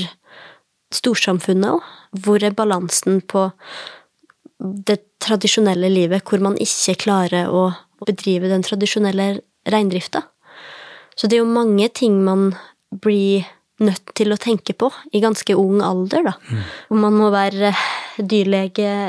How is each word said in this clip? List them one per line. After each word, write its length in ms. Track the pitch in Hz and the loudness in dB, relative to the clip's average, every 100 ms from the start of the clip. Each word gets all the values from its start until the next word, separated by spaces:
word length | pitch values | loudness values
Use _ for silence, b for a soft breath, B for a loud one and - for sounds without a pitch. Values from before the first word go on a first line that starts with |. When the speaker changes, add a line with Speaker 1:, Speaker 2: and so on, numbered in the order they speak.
| 175 - B B B B B _ - | -8 -12 B B B B B _ -10
Speaker 1:
storsamfunnet 840 | - 254 214 - 185 - 190 208 339 | -4 -2 0 0 -2 0 0 2 -2
også? 160 | B B B | B B B
Hvor 280 | 196 202 208 | -6 0 2
er 120 | 208 202 | 2 0
balansen 640 | 214 180 175 - - 190 | 0 0 -2 -4 0 0
på 300 | - 196 190 - B B B B B _ _ _ - | 0 0 0 -4 B B B B B _ _ _ -20
det 480 | - 190 202 196 208 _ - | -12 -10 -6 -4 -4 _ -10
tradisjonelle 720 | - 214 208 - 208 180 185 | -4 -2 0 2 2 2 2
livet, 320 | 190 170 190 | 2 2 0
hvor 160 | - 196 | -2 0
man 140 | 196 202 | 0 -2
ikke 380 | 214 - - 180 | -4 -2 -2 -2
klarer 540 | 208 196 175 175 175 | 0 2 2 0 0
å 160 | 180 185 175 _ - 208 | 2 0 -2 _ -8 -4
bedrive 420 | 190 202 180 185 | -2 0 0 2
den 140 | 190 | 0
tradisjonelle 800 | 180 196 208 214 202 190 196 202 _ _ - | 0 -2 -2 0 0 0 -2 -4 _ _ -2
reindrifta? 560 | 214 202 180 - - - _ B B B B B B B | 0 0 -2 -4 -6 -6 _ B B B B B B B
Så 180 | - 214 | -4 2
det 80 | 233 | 2
er 60 | |
jo 60 | 233 | 2
mange 400 | 240 226 202 226 | 2 2 2 2
ting 300 | - 233 196 | 2 2 4
man 300 | 190 190 196 185 B _ - | 4 2 2 -2 B _ -16
blir 560 | 196 214 208 196 196 175 B _ - | -4 0 2 2 0 -2 B _ 0
nødt 340 | 214 180 - | 0 0 -6
til 180 | - 214 | -2 0
å 60 | 208 | 0
tenke 320 | 240 214 - | 0 -2 -2
på 160 | - 254 - - | -2 -2 -4 -4
i 120 | 208 | 0
ganske 320 | 220 214 - 190 | 2 0 0 2
ung 240 | 190 202 | 4 2
alder, 380 | 185 185 185 294 | 2 0 0 0
da. 80 | 269 - B | 0 -4 B
Speaker 2:
Mm. 140 | 113 92 B B | -6 -6 B B
Speaker 1:
Om 140 | 220 | 2
man 160 | 214 214 | 4 4
må 100 | 214 | 4
være, 380 | 202 196 196 202 | 2 0 0 0
eh, 160 | 190 B B B | 0 B B B
dyrlege, 760 | B 190 214 190 196 190 190 202 202 | B -2 0 2 0 -2 -2 -2 -2